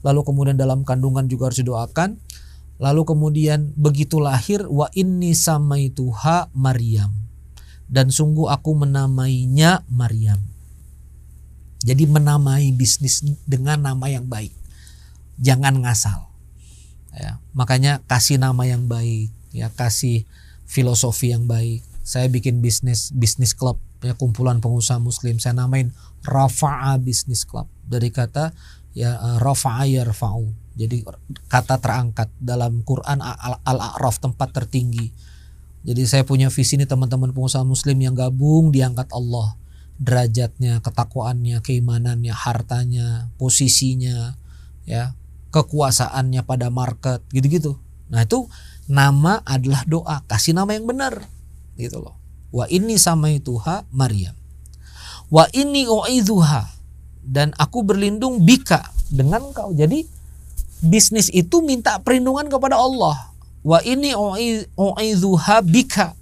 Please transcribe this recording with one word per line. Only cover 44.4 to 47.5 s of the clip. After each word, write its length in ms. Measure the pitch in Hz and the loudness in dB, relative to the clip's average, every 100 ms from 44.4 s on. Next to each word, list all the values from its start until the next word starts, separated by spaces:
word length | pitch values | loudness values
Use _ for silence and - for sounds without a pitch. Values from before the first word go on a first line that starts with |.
| - - - - - | -18 -20 -20 -18 -8
ya, 240 | 113 123 127 - - - | -6 -6 -10 -18 -20 -2
kekuasaannya 880 | 156 - 147 135 110 123 135 131 127 | 0 0 0 0 0 -2 -2 -2 -2
pada 300 | 110 127 123 | -2 -2 -2
market, 480 | 123 123 113 131 123 - | -2 -4 -4 -4 -4 -4
gitu-gitu. 480 | 131 135 | 0 2